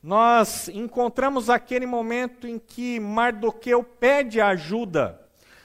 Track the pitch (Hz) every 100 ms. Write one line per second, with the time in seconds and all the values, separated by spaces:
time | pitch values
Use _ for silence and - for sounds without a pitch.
0 | 151 202 233 233 220 - - 185 233 240
1 | 240 233 269 277 226 240 - 254 254 240
2 | 226 240 247 247 240 233 _ - 247 240
3 | 208 214 240 220 226 - - 240 233 _
4 | 247 285 262 220 208 185 151 220 226 160
5 | 113 85 _ _ _ -